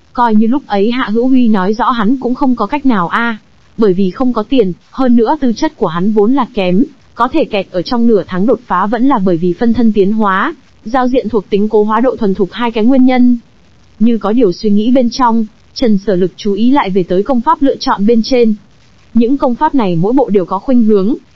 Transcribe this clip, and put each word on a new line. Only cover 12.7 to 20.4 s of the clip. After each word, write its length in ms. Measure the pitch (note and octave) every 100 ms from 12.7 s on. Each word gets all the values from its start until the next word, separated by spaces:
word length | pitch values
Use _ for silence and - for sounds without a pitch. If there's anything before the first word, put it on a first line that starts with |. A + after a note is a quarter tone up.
cái 120 | A3+
nguyên 220 | A3 C4+ B3+
nhân. 320 | B3+ B3 A#3+ _ _ _ _ _ -
Như 180 | A3 A3+
có 140 | G3+
điều 200 | A#3 G#3
suy 180 | - G#3+
nghĩ 220 | G3+ A3
bên 180 | B3+ A#3+
trong, 360 | B3 B3 A3+ G#3+ _ _
Trần 240 | - B3 G3
Sở 180 | G3+ F3+
lực 160 | F3+ -
chú 180 | G#3
ý 180 | G3 A#3
lại 180 | C#4+ G3+
về 140 | F#3+
tới 200 | F3 F#3
công 180 | G#3 B3
pháp 200 | D4+ E4
lựa 140 | C#4 G#3+
chọn 300 | C4+ G3+ G3+
bên 160 | A3+
trên. 300 | A3 B3 A#3 G#3+ _ _ _ _ _
Những 240 | A3+ A#3 C#4
công 180 | C#4 A#3
pháp 200 | D#4 C#4+
này 200 | G3+ E3+
mỗi 180 | F#3+
bộ 160 | C4 A#3
đều 160 | G3+